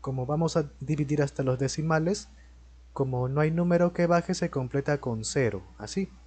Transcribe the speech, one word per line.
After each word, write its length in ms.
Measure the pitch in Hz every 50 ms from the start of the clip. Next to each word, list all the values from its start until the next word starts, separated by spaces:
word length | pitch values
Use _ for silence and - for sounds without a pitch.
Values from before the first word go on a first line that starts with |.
como 240 | - 135 131 131 127
vamos 300 | 127 151 160 165 160 -
a 100 | 170 151 139 - -
dividir 420 | 135 127 156 143 147 135 151 147
hasta 200 | 147 139 - -
los 160 | 139 131 127 127
decimales, 720 | 139 131 - - 151 160 160 156 160 175 208 214 - - - - - - - - - - - - - -
como 360 | - - 135 131 127 123 127 127
no 120 | 135 147
hay 100 | 151 160
número 420 | 160 170 175 175 175 175 175 175 175
que 120 | - 175
baje, 280 | 170 175 170 170 - 180
se 160 | - 180 170
completa 500 | - 139 127 120 - 139 139 - 147 143
con 240 | - 127 117 110 110
cero, 380 | - - 143 131 110 101 92 95 - - -
así. 320 | 107 - - 196 190 - - - -